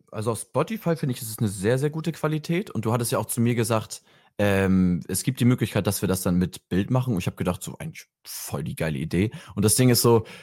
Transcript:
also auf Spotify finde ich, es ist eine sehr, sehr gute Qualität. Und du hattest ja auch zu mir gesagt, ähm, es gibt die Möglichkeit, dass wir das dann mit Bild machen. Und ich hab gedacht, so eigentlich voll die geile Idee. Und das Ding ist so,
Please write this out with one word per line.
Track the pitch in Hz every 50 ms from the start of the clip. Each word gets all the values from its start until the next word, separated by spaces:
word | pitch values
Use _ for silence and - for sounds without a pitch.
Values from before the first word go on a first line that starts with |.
| _ _
also | - 107 113 117
auf | 113 110
Spotify | - - - 127 165 - 220 214 - 170 170
finde | 156 - 143 123
ich, | -
es | - 110
ist | 110 -
eine | 117 104
sehr, | 98 107 90 104 123 131
sehr | 139 151
gute | 151 160 156 - 151
Qualität. | - - 156 151 156 151 - 170 170 220 -
Und | - 113 107
du | 113 110
hattest | 123 117 110
ja | - 101
auch | 110
zu | - - -
mir | 117 117 123
gesagt, | 113 117 101 117 110 101 - - - - _ _ _ _ _ _ -
ähm, | 104 101 98 95 98 95 95 92 92 90 90 85 - -
es | 92 90 -
gibt | - 131 -
die | 127
Möglichkeit, | 120 127 - 117 107 - 110 92
dass | - 98 -
wir | - 92
das | 92 95
dann | - 101 90 90
mit | 92 87 - - - _
Bild | - 90 104 -
machen. | 123 127 123 127 120
Und | -
ich | - -
hab | -
gedacht, | - 98 90 87 -
so | - - - -
eigentlich | 76 80 78 - - _ _ _ _
voll | - - - - - - 71 -
die | - 64 -
geile | 82 80 78 67
Idee. | 71 80 - 85 98 110 - 160 - - -
Und | - 101
das | 107 -
Ding | - 131 127
ist | 120 -
so, | - 120 117 113 110 - - -